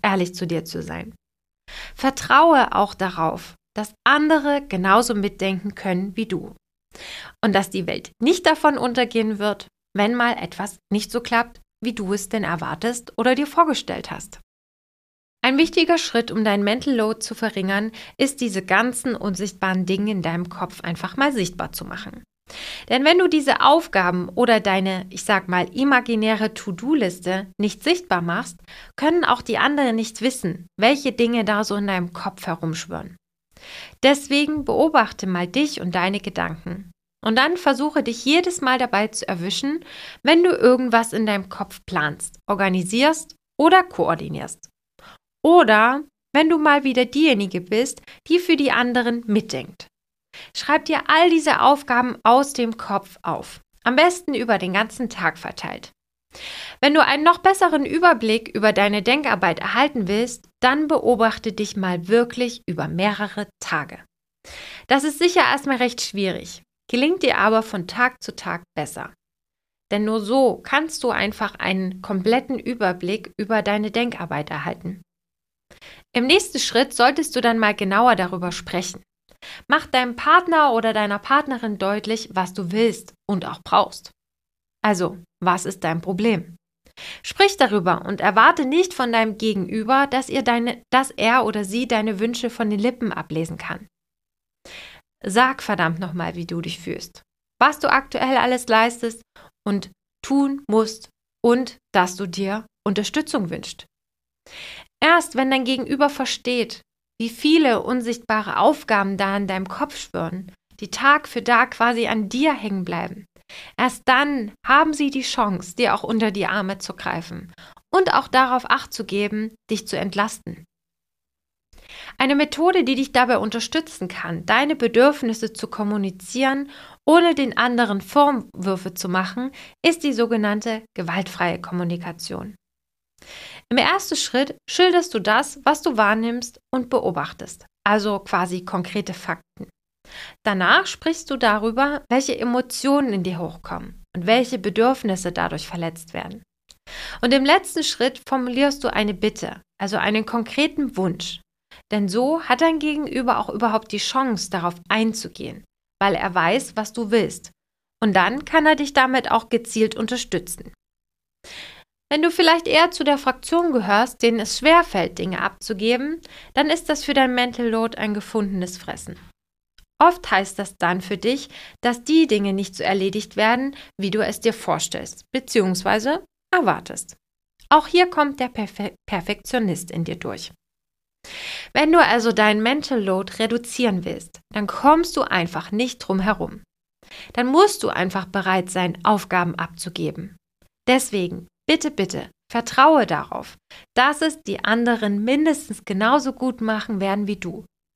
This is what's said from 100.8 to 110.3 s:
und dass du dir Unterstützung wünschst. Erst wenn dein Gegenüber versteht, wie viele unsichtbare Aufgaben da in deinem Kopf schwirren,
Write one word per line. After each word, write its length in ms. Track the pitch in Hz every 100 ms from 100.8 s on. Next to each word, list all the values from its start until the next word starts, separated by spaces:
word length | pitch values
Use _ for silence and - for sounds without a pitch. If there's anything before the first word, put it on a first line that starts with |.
| 220 220 - _ _ _
und 340 | 233 247 247 - _
dass 240 | 190 185 185
du 100 | 190
dir 400 | 170 196 214 - _ 196
Unterstützung 640 | 196 208 302 311 269 170
wünschst. 360 | - - - - _ _ _ _ _ _ - - - - -
Erst 360 | 294 339 330 233
wenn 140 | 262
dein 140 | 262
Gegenüber 440 | 247 262 240 269 285
versteht, 720 | 285 254 - 240 247 233 - _ _ _ -
wie 80 | 226
viele 540 | 233 294 320 277 214
unsichtbare 760 | - 254 233 233 - 214 202 -
Aufgaben 580 | 233 294 - 208 196 196
da 200 | 196 202
in 100 | 196
deinem 220 | 190 190
Kopf 280 | - 294 -
schwirren, 560 | - 175 165